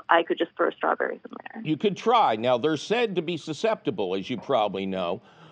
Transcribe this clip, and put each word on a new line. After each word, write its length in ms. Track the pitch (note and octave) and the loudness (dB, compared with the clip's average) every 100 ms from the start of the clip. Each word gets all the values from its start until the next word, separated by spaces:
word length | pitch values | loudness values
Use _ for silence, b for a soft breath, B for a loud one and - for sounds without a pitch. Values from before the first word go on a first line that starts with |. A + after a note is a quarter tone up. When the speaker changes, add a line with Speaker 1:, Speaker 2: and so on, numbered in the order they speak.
| - | 2
Speaker 1:
I 140 | E3+ | 2
could 160 | E3+ F3+ | 2 -2
just 140 | E3 - | -4 0
throw 140 | D#3+ | -2
strawberries 500 | - D#3+ D#3 - - | 0 -2 0 -2 -4
in 80 | - - - | -14 -18 -16
there. 100 | - | -10
Speaker 2:
You 120 | D3 D3+ | -4 0
could 200 | G3+ F#3 | 0 0
try. 400 | A3 A#3+ D#3+ A2 | 2 4 4 2
Now, 220 | B2 B2 | 2 2
they're 180 | D3 D#3 | 2 0
said 400 | - A3+ A#3 F3+ | 0 0 0 -2
to 60 | |
be 140 | D#3 E3+ | -4 -6
susceptible, 800 | - D3+ A3 G#3 D3+ G#2+ F#2 | -6 -2 0 0 -2 -2 -2
as 160 | G2 F#2 | -2 -4
you 60 | A#2+ | -6
probably 500 | - B2+ G#2 G2 G2 | 0 2 2 0 -4
know. 340 | F#2 F2 G2+ B B B | -2 -2 -4 B B B